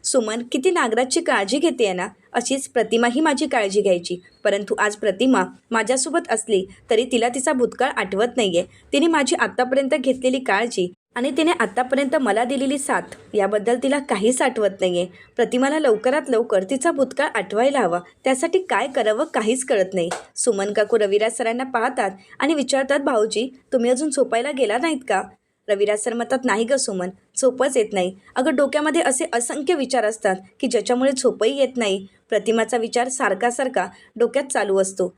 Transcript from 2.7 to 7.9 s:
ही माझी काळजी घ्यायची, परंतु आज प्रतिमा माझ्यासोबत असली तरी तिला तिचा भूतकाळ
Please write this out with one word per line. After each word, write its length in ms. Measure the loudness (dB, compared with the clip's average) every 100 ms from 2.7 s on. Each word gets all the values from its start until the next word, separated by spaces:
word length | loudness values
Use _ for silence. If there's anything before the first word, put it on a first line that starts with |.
| -2 0 2 2
ही 80 | 2
माझी 260 | 0 0 0
काळजी 340 | 0 0 0
घ्यायची, 380 | 2 0 -2 -10 -10 _
परंतु 300 | 0 0 -2 0
आज 180 | 0 0
प्रतिमा 480 | -2 2 2 4 0 -6 _
माझ्यासोबत 600 | -2 0 0 0 -2 -2
असली 340 | -4 0 -2 -2 -14 0
तरी 140 | 0
तिला 240 | 2 0 0
तिचा 240 | 0 -2
भूतकाळ 380 | 0 0 0 -2